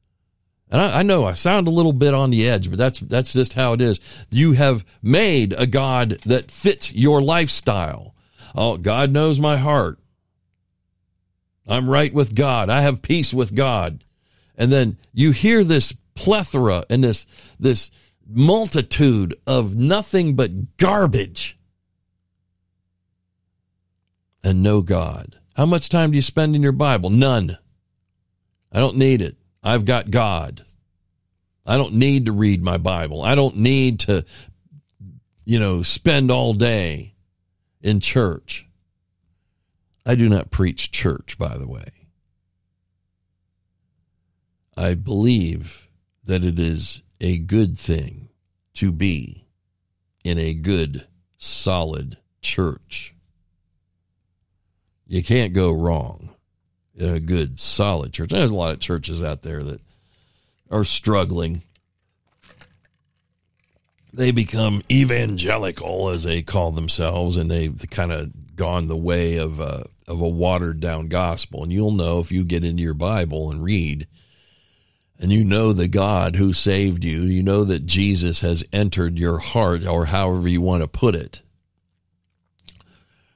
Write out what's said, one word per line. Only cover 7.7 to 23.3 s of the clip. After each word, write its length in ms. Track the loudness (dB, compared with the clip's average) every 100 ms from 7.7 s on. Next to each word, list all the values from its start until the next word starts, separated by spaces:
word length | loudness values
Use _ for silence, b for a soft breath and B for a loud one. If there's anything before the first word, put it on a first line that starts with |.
| -2 -2 -8 -14 _ B B B
"Oh, 240 | -2 -2 0
God 340 | -2 0 2
knows 260 | 2 2 2
my 200 | 2 0
heart. 420 | 2 0 0 -4 _ _ _ _ _ _ _ _ _ _ _ _ _ _ _ _ -6
I'm 200 | -2 0
right 240 | 2 2
with 220 | 0 0
God. 340 | 2 2 2 2
I 140 | 2
have 180 | 2 0
peace 320 | 0 0 0
with 220 | -2 -2
God." 500 | 0 0 0 -2 -6 _ _ _ _ _ -2
And 120 | 2
then 260 | 4 2 -2 b
you 180 | 2 2
hear 320 | 4 4 4
this 320 | 4 2 0 -6 _ -6
plethora 640 | 0 0 0 0 2 0 0
and 140 | 2
this, 240 | 2 0 -6 B B B
this 320 | 0 0 -4 b b b -6
multitude 1120 | 2 4 4 2 -2 -2 2 4 4 0 -4 -2
of 300 | -2 0 0
nothing 580 | 2 0 0 0 0
but 420 | 0 0 -2 -8 0
garbage 800 | 2 4 2 0 -4 -8 -12 -12 _ _ _ _ _ _ _ _ _ _ _ _ _ _ _ _ _